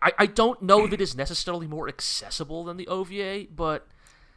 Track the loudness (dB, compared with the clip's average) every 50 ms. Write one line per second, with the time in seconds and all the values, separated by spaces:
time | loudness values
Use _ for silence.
0 | 2 2 4 4 4 4 6 4 4 4 2 0 4 6 6 6 6 4 2 0
1 | -2 -2 -2 -4 -6 -4 -4 -6 -4 -4 -4 -6 -6 -8 -8 -8 -8 -8 -8 -6
2 | -6 -4 -4 -6 -6 -8 -8 -8 -8 -6 -8 -10 -8 -10 -10 -10 -6 -6 -4 -4
3 | -4 -6 -6 -6 -6 -6 -6 -8 -10 -10 -8 -4 -2 -2 -2 -4 -6 _ -20 -20
4 | _ -20 _ _ _ _ _